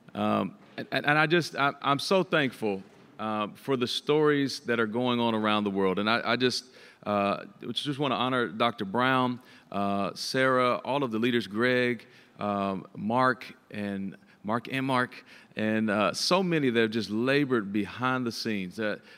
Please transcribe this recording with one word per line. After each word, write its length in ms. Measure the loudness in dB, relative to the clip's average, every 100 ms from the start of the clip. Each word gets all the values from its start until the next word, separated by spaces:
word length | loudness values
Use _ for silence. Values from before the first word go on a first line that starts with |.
| -14
Um, 400 | -4 0 0 -2 -6 -16 -14
and, 100 | -6
and, 140 | -4 2
and 100 | 2
I 80 | 4
just, 300 | 2 0 0
I, 180 | 0 0
I'm 180 | 0 0
so 220 | 2 2
thankful, 600 | 4 2 0 -2 -4 -4 -8 -20 -20 -10
uh, 280 | -6 -2 -4
for 220 | -6 -2 0
the 100 | 0
stories 760 | -2 0 4 4 4 0 -4
that 180 | -2 0
are 80 | 0
going 320 | 0 0 2
on 160 | 2 2
around 300 | 2 2 2
the 40 |
world. 300 | 2 2 2
And 100 | 2
I, 120 | 0
I 120 | 0 2
just, 260 | 2 0 -8 -18 -20 -12 -2
uh, 380 | 0 2 0 -6 -14 -10
just 260 | -6 -6 -2
wanna 160 | -2 0
honor 320 | 0 0 -2
Doctor 380 | 0 0 0 -4
Brown, 560 | 0 2 4 2 0 -10 -20 -10
uh, 380 | -4 -2 0 -2
Sarah, 640 | -4 -4 0 2 4 2 0 -2
all 180 | -2
of 80 | -2
the 80 | 0
leaders, 260 | 0 0 -2
Greg, 600 | 0 2 2 2 -2 -8 -20 -20 -8
um, 480 | -4 -2 -2 -4 -8 -8
Mark, 580 | -2 2 2 0 -6 -18 _
and 440 | -8 -6 -6 -6 -10 -20 -12 -6
Mark 240 | -4 -4
and 140 | -4 0
Mark, 400 | 0 0 -6 -20 -20 -14 -4
and, 320 | -2 0 0
uh, 240 | 2 2
so 280 | 0 0 2
many 280 | 2 2 2
that 100 | 4
have 120 | 2
just 180 | 0 -2
labored 640 | -2 2 2 2 0 0
behind 520 | -2 -4 -4 -2 -2 -4
the 60 |
scenes. 480 | -4 -4 -4 -6 -4
Uh, 160 | -4 -4 -10